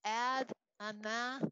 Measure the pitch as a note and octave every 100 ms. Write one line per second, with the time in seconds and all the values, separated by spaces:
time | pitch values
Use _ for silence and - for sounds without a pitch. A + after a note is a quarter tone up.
0 | G#3+ A3+ B3 C4 C4 - _ _ G#3 G#3
1 | G#3+ A3+ B3 C4+ A3+